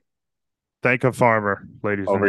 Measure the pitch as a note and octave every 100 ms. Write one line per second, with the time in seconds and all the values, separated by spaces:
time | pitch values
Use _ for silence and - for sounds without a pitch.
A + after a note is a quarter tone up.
0 | _ _ _ _ _ _ _ _ B2+ B2+
1 | C3 - B2 A2 G#2 G2 - - G#2+ G2+
2 | F#2+ G2